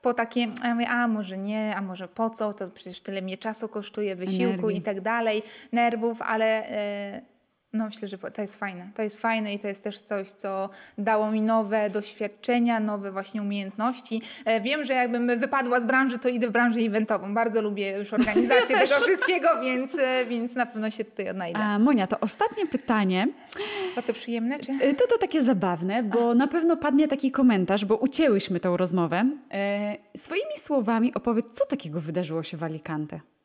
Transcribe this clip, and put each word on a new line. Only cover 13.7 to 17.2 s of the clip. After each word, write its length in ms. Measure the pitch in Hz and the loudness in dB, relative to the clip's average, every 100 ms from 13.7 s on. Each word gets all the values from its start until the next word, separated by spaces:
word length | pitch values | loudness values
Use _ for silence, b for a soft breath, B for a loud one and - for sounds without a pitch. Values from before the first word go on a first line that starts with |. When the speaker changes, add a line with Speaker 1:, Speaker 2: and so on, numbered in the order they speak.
| 196 226 247 - 226 B B | -2 -2 -4 -6 -6 B B
Speaker 1:
E, 160 | - 226 | 0 0
wiem, 240 | 208 302 | 2 -2
że 80 | 269 | 0
jakbym 440 | 262 247 240 240 240 | 0 2 0 2 2
wypadła 400 | 247 277 247 247 | 2 0 2 2
z 40 | |
branży, 340 | 233 262 269 240 | 4 4 4 2
to 100 | 254 | -2
idę 200 | 247 233 | 0 0
w 20 | |
branżę 300 | 226 240 226 | 4 4 4
eventową. 540 | 226 208 220 208 | 2 2 2 0